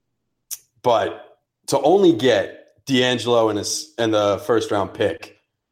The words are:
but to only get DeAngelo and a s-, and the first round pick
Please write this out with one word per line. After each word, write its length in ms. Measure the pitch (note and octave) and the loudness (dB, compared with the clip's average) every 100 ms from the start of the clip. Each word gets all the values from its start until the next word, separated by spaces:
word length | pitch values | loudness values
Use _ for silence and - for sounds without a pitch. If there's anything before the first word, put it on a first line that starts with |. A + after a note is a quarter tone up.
| _ _ _ _ - - _ _ | _ _ _ _ -18 -18 _ _
but 580 | B2 A2 F#2 E2 - _ _ _ - | 0 0 0 -6 -20 _ _ _ -4
to 120 | C3+ | 0
only 320 | C#3 G3 F#3 | 2 4 4
get 460 | A2 B2 G#2 E2+ - - _ - | 4 2 2 -2 -10 -20 _ -2
DeAngelo 640 | B2+ B2+ B2 A#2 A#2 A2 | 0 2 0 0 2 2
and 80 | G#2 | -2
a 40 | |
s-, 320 | F#2 - - - | -6 -10 -10 -4
and 160 | A2+ | -2
the 280 | G#2+ G2+ F#2+ - | 2 0 0 0
first 260 | A2+ - | -2 0
round 220 | G#2 F#2+ | -4 -4
pick 460 | - G2+ E2 - _ _ _ _ | -4 -4 -4 -14 _ _ _ _